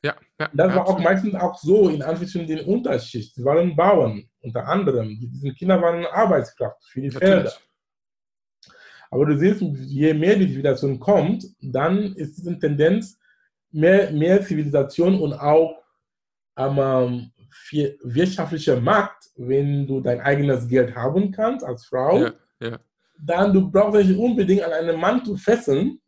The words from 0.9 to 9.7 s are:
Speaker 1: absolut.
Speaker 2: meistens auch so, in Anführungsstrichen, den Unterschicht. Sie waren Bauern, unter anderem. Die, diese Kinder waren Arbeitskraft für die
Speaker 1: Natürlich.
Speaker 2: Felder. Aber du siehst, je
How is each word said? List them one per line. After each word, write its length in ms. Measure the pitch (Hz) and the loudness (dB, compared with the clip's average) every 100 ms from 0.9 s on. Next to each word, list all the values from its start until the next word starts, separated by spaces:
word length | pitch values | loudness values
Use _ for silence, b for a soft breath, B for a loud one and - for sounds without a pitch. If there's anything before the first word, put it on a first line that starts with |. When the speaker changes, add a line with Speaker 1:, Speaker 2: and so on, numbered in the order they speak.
Speaker 1:
absolut. 120 | 180 | 0
Speaker 2:
meistens 320 | 165 190 208 185 | 2 0 -2 -4
auch 220 | 175 - | -4 -4
so, 320 | 147 202 185 | 0 4 4
in 120 | 151 | 0
Anführungsstrichen, 440 | 135 165 180 175 160 | -4 -6 -6 -8 -6
den 180 | 156 147 | -6 -2
Unterschicht. 680 | 226 254 120 - 120 110 - | -2 -2 -4 -4 -12 -12 -6
Sie 80 | |
waren 320 | 127 156 175 151 | 0 2 2 2
Bauern, 480 | 185 190 120 104 - _ | 4 4 2 -4 -14 _
unter 260 | 120 113 - | -12 -10 -4
anderem. 440 | 180 170 123 110 107 | -2 0 -2 -4 -10
Die, 80 | 120 | -12
diese 220 | 131 139 | -10 -10
Kinder 300 | 135 180 180 | -6 0 2
waren 240 | 170 170 170 | 2 -2 -4
Arbeitskraft 760 | 180 214 151 120 _ 113 - _ | 0 2 2 0 _ -8 -8 _
für 160 | 131 | -8
die 80 | 135 | -8
Speaker 1:
Natürlich. 240 | 131 190 | 0 4
Speaker 2:
Felder. 200 | 185 - - _ _ _ _ _ _ _ _ _ _ b b b b b | 4 2 -8 _ _ _ _ _ _ _ _ _ _ b b b b b
Aber 140 | 127 151 | -2 0
du 120 | 139 | 2
siehst, 240 | 180 208 | 2 0
je 520 | 160 | -4